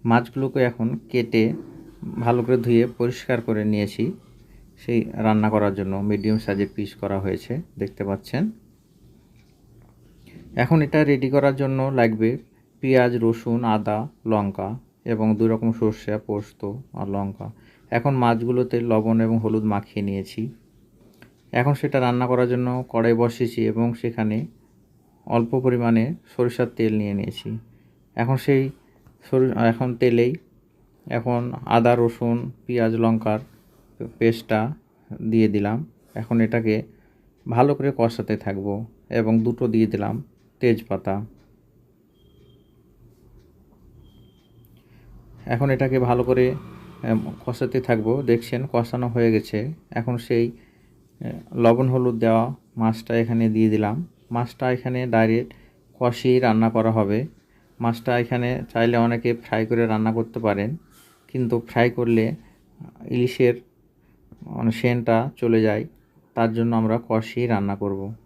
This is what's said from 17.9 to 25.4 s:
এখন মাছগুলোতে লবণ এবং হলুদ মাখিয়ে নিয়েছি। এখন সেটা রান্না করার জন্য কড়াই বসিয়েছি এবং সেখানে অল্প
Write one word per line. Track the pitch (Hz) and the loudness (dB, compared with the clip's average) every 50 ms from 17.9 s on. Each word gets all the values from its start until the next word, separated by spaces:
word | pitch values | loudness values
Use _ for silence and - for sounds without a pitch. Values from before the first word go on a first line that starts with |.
এখন | - 120 117 139 139 | -4 0 0 0 0
মাছগুলোতে | 131 123 117 117 113 117 120 127 123 127 123 - 120 | 2 2 2 2 0 0 0 0 0 0 0 -2 -4
লবণ | 117 120 110 110 110 113 113 113 | 0 2 2 2 2 2 2 2
এবং | 113 110 113 113 | 2 2 2 0
হলুদ | 110 110 107 110 107 | 0 0 0 0 0
মাখিয়ে | 107 104 101 101 - - 107 101 | 0 -2 -2 -4 -6 -8 -6 -4
নিয়েছি। | 101 98 98 95 - - - 110 139 - - _ _ _ _ _ _ _ _ _ - _ _ - - _ _ _ _ - | -4 -4 -6 -6 -8 -8 -8 -8 -8 -10 -16 _ _ _ _ _ _ _ _ _ -20 _ _ -20 -20 _ _ _ _ 0
এখন | 120 127 143 143 | 4 4 4 4
সেটা | 139 - 143 - 135 | 2 0 0 2 2
রান্না | 127 123 123 123 127 | 2 2 2 2 2
করার | 123 127 123 123 120 | 2 2 2 2 2
জন্য | 127 123 123 123 123 127 127 - | 2 0 0 -2 -2 -4 -6 -4
কড়াই | - 117 113 120 117 | -2 2 4 4 4
বসিয়েছি | 113 120 117 117 - 127 117 - - 113 | 4 2 0 2 -2 -4 -2 0 -2 0
এবং | 110 107 110 113 120 117 | 0 0 0 0 0 -2
সেখানে | 117 - 120 117 - 110 107 107 113 151 - - _ _ _ _ _ _ _ _ _ _ _ _ _ _ | -2 -6 -6 -4 -2 -2 -2 -2 -2 -4 -8 -12 _ _ _ _ _ _ _ _ _ _ _ _ _ _
অল্প | - - 117 | -2 0 0